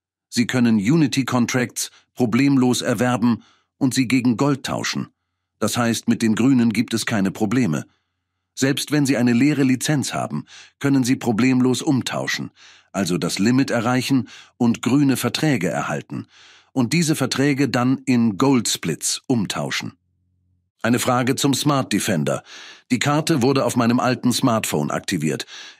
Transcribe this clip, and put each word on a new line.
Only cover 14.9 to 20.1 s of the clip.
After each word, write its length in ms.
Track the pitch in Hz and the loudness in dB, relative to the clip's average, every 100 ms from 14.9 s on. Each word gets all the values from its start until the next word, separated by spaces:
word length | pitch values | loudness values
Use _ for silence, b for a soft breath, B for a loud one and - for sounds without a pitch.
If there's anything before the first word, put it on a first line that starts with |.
| 139 139 123 | 2 2 2
Verträge 520 | 120 - 156 120 85 | -2 -2 0 0 -2
erhalten 580 | 69 - 71 - 60 - b b b b | -4 -4 -6 -8 -12 -14 b b b b
und 200 | 131 120 | -2 0
diese 220 | 160 156 | 2 0
Verträge 540 | 156 131 - 143 135 139 | 0 -2 0 0 0 0
dann 300 | 120 127 131 | 0 0 0
in 320 | - 123 117 92 | 0 2 2 2
Goldsplits 840 | 135 131 101 - 87 73 - - - | 2 2 0 -4 -4 -4 -4 -6 -2
umtauschen. 640 | 120 87 80 71 - - - _ | -2 -2 -4 -6 -6 -10 -14 _